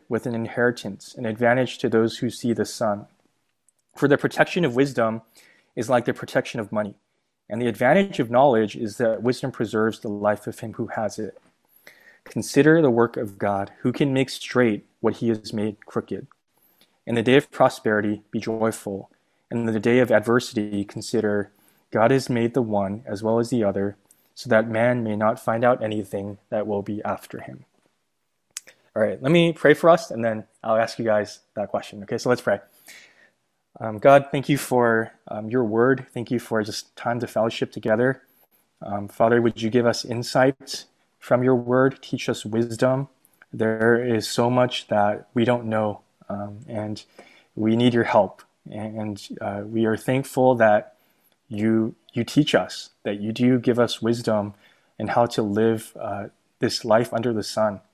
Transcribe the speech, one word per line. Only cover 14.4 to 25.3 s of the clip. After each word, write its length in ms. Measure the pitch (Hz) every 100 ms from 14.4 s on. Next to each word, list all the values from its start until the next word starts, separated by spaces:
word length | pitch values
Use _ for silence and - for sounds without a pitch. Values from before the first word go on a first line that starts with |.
| - 123 123 101 - _
what 160 | 110 104
he 100 | 117
has 240 | 110 -
made 320 | 107 107 104 -
crooked. 400 | 120 - 98 139 _ _ _ _ _ _ _ -
In 100 | 117
the 60 |
day 140 | 110 135
of 160 | -
prosperity, 720 | - 131 - 113 107 104 104 _
be 80 | 113
joyful. 720 | 113 110 110 - - 98 - _ _ _ -
In 140 | 117 113
the 140 | 110
day 200 | 117 123
of 100 | 120
adversity, 760 | 107 107 120 - - 104 104 98
consider, 680 | - - 113 107 104 98 _ _ _ _
God 180 | 113 113
has 200 | 135 127
made 240 | 120 117
the 80 | 135
one 400 | 113 104 98 107 -
as 160 | 104
well 160 | 110 113
as 120 | 120
the 140 | 123
other, 340 | 101 98 98 101 _ _ _
so 160 | - 120
that 180 | 110 117
man 360 | 110 120 123
may 120 | 110 104
not 240 | 110